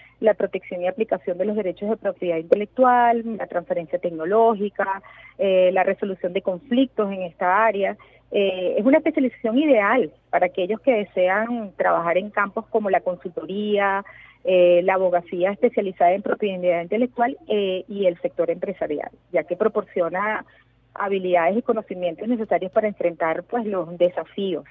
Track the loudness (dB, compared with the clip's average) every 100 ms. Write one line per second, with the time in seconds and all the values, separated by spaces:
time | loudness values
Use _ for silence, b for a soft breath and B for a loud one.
0 | B B 0 0 -2 -6 -10 -6 -6 -4
1 | -4 -4 -4 -4 -4 -2 -4 -6 -6 -4
2 | -6 -6 -4 -4 0 0 0 2 4 6
3 | 4 2 -2 -8 -6 -6 -4 -6 -4 -6
4 | -6 -6 0 2 2 2 -4 -4 -6 -6
5 | B B B B 2 4 4 4 0 0
6 | -4 -4 -4 -4 -4 -6 -2 0 0 0
7 | -4 -4 -8 -4 0 2 2 0 -2 -4
8 | b b -4 0 0 0 -2 0 4 4
9 | 2 0 -2 -2 -2 0 4 4 4 2
10 | -2 _ -4 0 0 -2 -4 -2 0 0
11 | 0 0 0 0 -2 -4 -8 -2 0 0
12 | 0 -2 -2 -4 -4 -4 -4 -2 0 0
13 | -2 -6 -10 -12 -8 -6 -2 0 0 -2
14 | -6 B B B 2 6 8 6 4 2
15 | 2 0 -2 -2 -2 2 0 0 -2 2
16 | 2 2 -2 -2 -2 -2 0 0 0 -2
17 | -2 0 -2 -2 -4 -2 -2 -4 -6 0
18 | 0 0 -6 -4 -2 -2 -4 -6 -6 -6
19 | -8 _ _ -4 -4 -2 0 -2 -4 -2
20 | -2 -2 -4 -6 -10 b b _ _ -6
21 | -4 -2 0 2 2 0 -2 -4 -4 -6
22 | -6 -6 -4 -4 -2 -2 0 -2 -2 -2
23 | -4 -2 -4 -4 -6 -6 -4 -4 -4 0
24 | 0 0 -10 -6 -4 -6 -8